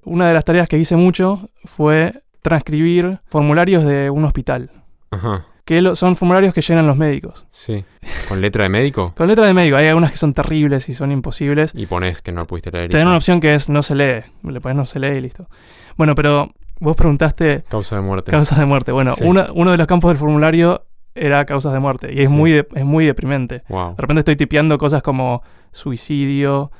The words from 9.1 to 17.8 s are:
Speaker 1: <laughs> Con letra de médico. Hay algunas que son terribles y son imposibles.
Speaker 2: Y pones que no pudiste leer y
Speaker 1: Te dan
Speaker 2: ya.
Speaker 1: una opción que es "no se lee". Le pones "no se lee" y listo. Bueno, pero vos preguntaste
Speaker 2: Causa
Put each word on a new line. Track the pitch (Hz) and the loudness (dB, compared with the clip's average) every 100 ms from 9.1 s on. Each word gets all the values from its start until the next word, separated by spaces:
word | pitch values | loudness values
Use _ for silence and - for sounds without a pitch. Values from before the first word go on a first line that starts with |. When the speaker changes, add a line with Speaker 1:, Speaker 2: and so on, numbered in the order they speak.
Speaker 1:
<laughs> | - | 0
Con | 170 | 2
letra | 220 214 | 4 4
de | |
médico. | 180 175 139 | 4 4 4
Hay | 156 | 4
algunas | 165 165 | 4 2
que | - | 0
son | 151 | -2
terribles | 139 143 156 147 139 - | 0 -2 0 0 0 -4
y | |
son | 123 139 | -6 -4
imposibles. | 139 131 - 143 147 156 | -4 -6 -4 -2 0 -2
Speaker 2:
Y | - 92 | -4 -6
pones | 90 92 85 | -4 -4 -6
que | - | -10
no | 87 85 | -10 -10
pudiste | 87 85 | -10 -10
leer | 87 87 | -8 -2
y | |
Speaker 1:
Te | 113 | 2
dan | 170 | 2
Speaker 2:
ya. | |
Speaker 1:
una | 170 | 2
opción | - 175 | 2 2
que | 151 | 4
es | 147 147 | 2 0
"no | 147 | -2
se | 143 | 0
lee". | 139 139 120 - - | 0 0 -2 -8 -16
Le | - 127 | -12 -10
pones | 131 139 | -6 -4
"no | 127 | -4
se | 143 | -6
lee" | 135 139 | -6 -6
y | |
listo. | 131 - 180 - - - - - | -8 -14 -20 -20 -20 -20 -8 0
Bueno, | 151 | 0
pero | 147 147 147 147 - - - | 2 2 0 -2 -10 -14 -6
vos | 156 160 | 0 4
preguntaste | 170 143 156 147 160 143 - | 4 4 0 2 0 0 -4
Speaker 2:
Causa | 110 | -8